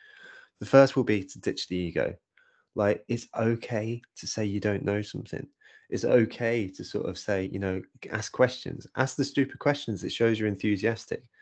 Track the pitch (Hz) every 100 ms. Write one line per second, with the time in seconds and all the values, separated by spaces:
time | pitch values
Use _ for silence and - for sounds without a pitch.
0 | - - - - - - 117 135 135 139
1 | 110 107 98 107 - - - 90 87 78
2 | 57 - _ _ _ _ _ 110 101 107
3 | - 120 - - 113 117 - 113 110 120
4 | - - - - 107 101 104 98 101 104
5 | 104 - - - - _ _ - _ -
6 | - 127 110 - 117 120 95 - - 104
7 | - 92 - 98 95 98 98 92 - -
8 | - 110 - - 123 - - - - -
9 | 135 - 135 - 139 - 143 143 - 95
10 | - - 117 110 107 101 110 98 104 113
11 | - - - _